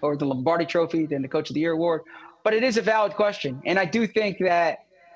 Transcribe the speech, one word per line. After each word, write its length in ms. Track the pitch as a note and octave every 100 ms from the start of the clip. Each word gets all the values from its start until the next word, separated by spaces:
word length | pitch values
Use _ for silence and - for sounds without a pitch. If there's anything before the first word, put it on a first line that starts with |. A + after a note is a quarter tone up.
or 160 | D3 D3
the 80 |
Lombardi 400 | C#3 C3 C3+ E3+
Trophy 420 | E3 F3 E3 E3 D#3
than 140 | C#3
the 60 | C3+
Coach 220 | D#3 D3
of 40 |
the 60 | C#3+
Year 120 | E3
award. 300 | D#3+ E3+ D#3+ - - - -
But 100 | A3
it 80 | A3
is 140 | B3+ A3+
a 60 |
valid 320 | G3 A3 G3+
question, 460 | - G#3 G3+ C#3 C3 -
and 120 | F#3+
I 60 | F#3
do 200 | A3+ G#3+
think 320 | A3 G#3 -
that, 400 | F#3 E3+ E3 - - _ -